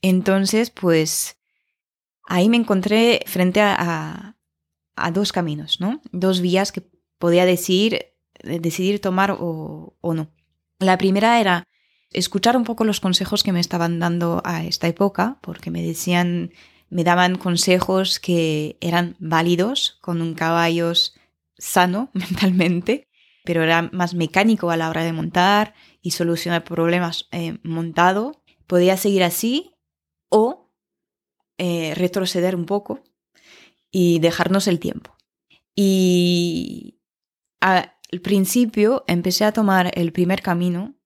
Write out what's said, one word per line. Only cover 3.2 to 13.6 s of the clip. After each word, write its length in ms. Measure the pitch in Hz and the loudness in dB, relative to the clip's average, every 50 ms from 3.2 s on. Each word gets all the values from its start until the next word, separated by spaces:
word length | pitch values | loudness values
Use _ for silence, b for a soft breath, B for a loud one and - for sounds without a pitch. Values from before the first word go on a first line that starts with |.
| - | 0
frente 340 | - - 180 180 185 180 208 | -6 -2 0 0 2 2 2
a, 160 | 208 202 196 - | 2 2 2 0
a, 580 | 175 170 165 160 156 156 - - - 208 - _ _ _ _ _ _ _ _ _ _ _ _ | -2 -4 -4 -4 -6 -8 -10 -12 -14 -16 -20 _ _ _ _ _ _ _ _ _ _ _ _
a 140 | - - 165 | -6 -6 -2
dos 180 | 165 185 208 190 | -2 -2 -2 -2
caminos, 500 | - 190 175 160 147 147 151 156 - - | -2 -2 -4 -4 -6 -8 -6 -6 -6 -4
¿no? 200 | 180 180 262 311 _ - | -2 -4 -4 -6 _ -12
Dos 300 | - 175 180 190 190 180 | -6 -2 0 0 0 2
vías 320 | 175 180 175 190 196 196 | 0 0 2 0 0 -2
que 180 | - 190 - _ _ _ _ _ _ _ | -4 -10 -12 _ _ _ _ _ _ _
podía 260 | - 170 170 175 180 | 0 4 4 6 6
decir, 720 | 185 180 175 180 - 185 185 208 226 220 - - _ _ _ _ _ _ _ | 4 2 2 0 0 2 2 2 2 0 -2 -8 _ _ _ _ _ _ _
decidir 580 | - - - 170 160 170 156 - 185 190 208 202 | -10 -8 -8 -4 -4 -4 -4 -2 -2 0 -2 0
tomar 320 | - 196 185 190 196 196 | -2 -2 0 0 0 0
o, 640 | 196 - - 170 160 156 156 156 151 156 160 - _ _ | -2 -4 -6 -8 -8 -8 -10 -12 -12 -14 -18 -20 _ _
o 140 | - 170 165 | -6 -4 -4
no. 160 | 160 156 156 _ _ _ _ _ _ _ _ _ _ | -4 -6 -8 _ _ _ _ _ _ _ _ _ _
La 200 | 190 185 185 180 | 2 2 2 4
primera 420 | 190 190 185 196 220 226 233 233 | 4 2 2 4 4 4 4 4
era 240 | 220 196 180 170 175 _ _ _ _ _ _ _ _ _ | 4 2 2 0 -2 _ _ _ _ _ _ _ _ _
escuchar 460 | _ - 175 - - 202 - 233 240 | _ -4 -4 -2 -4 0 0 2 2
un 80 | 254 233 | 2 0
poco 200 | 233 233 226 220 | -2 -2 -2 0
los 160 | 220 202 - | -2 -2 -2
consejos 420 | - 190 180 - 190 - - 202 | -2 0 0 0 0 -2 -2 -2
que 100 | - 202 | -2 0
me 80 | 185 175 | 0 -2